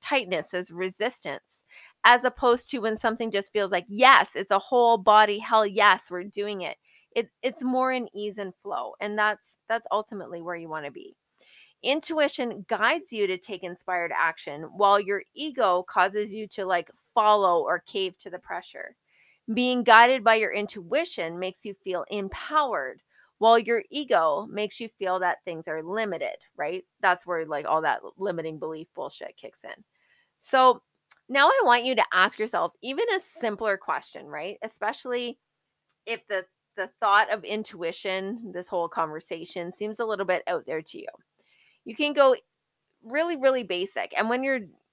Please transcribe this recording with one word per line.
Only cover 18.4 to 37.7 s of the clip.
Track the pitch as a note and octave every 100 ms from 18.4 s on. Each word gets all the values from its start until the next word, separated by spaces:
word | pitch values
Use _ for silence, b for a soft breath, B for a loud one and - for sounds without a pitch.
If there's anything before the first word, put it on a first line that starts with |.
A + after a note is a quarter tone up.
pressure. | - F3+ - - - _ b b b b b
Being | A3 B3 B3
guided | A#3 A3+ A#3+ C4
by | G#3+
your | A3+ G#3
intuition | G#3 G#3 G#3 E3+ C4 F4 - E3 E3+
makes | F#3 F3+
you | G#3+ G3
feel | F#3+ F3 -
empowered, | G#3 G3 - - D4+ C#4 F3+ C3 - _ b b b
while | A3 A#3
your | A3 A#3 -
ego | C#4+ C4 G3 D#3+ D3+ G#3+
makes | G#3 G#3+ -
you | A3+ -
feel | F#3 F#3
that | F3+ -
things | - E3 E3
are | D#3+
limited, | D#3+ G#3 G#3+ E3 C3 - _ -
right? | D3 F#3 - _
That's | F#3+ F3+ F3+
where, | E3+
like, | D#3 D3 D3+
all | D#3
that | D#3 B2 - -
limiting | G3 E3+ D#3+ D#3
belief | D#3+ D#3+ D#3+
bullshit | - C#3 - - -
kicks | - -
in. | - - _ _ _ _ _ _
So | - C4 B3+ - _ _ _ - -
now | C4+ D4+
I | C5+
want | F4 B3
you | B3 A3+
to | -
ask | F#3 F#3+ -
yourself | G#3+ F3+ E3+ _
even | A#3 C#4 A#4 G4
a |
simpler | - - A3+ G3+ A3 F#3+
question, | - D3 - - C#3+
right? | D3+ F3 G3+
Especially | A3 - G#3 C#4+ C4 B3 A#3+ - _ _ _ _ _ _ -
if | A3+ -
the, | G3 F#3 _ _ -
the | C#4 -
thought | G#3+ G3+ -
of | G#3
intuition, | - G#3+ G#3+